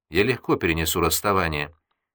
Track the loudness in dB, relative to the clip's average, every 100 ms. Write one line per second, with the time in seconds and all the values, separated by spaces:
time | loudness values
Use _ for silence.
0 | -4 0 0 0 -2 0 0 0 0 0
1 | 0 0 0 0 0 -4 -8 _ _ _
2 | _